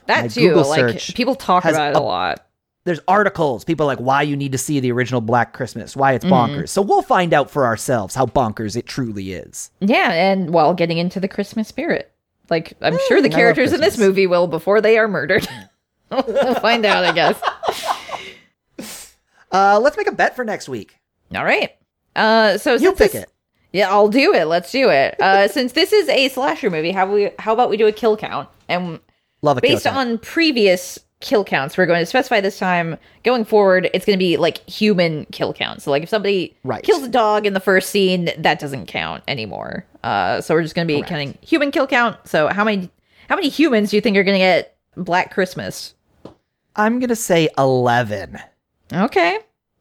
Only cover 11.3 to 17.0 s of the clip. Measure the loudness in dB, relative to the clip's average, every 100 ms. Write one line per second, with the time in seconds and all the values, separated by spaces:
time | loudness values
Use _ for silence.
11.3 | -6 -6 -6 -8 -6 -4 -4 -6 _ _
12.3 | _ -4 -4 -4 -6 -2 0 2 4 4
13.3 | 4 4 4 2 2 0 2 2 2 2
14.3 | 2 0 -2 0 2 4 4 2 -2 -2
15.3 | -2 -2 -12 -18 _ _ _ -8 -4 -2
16.3 | 0 0 0 0 2 2 0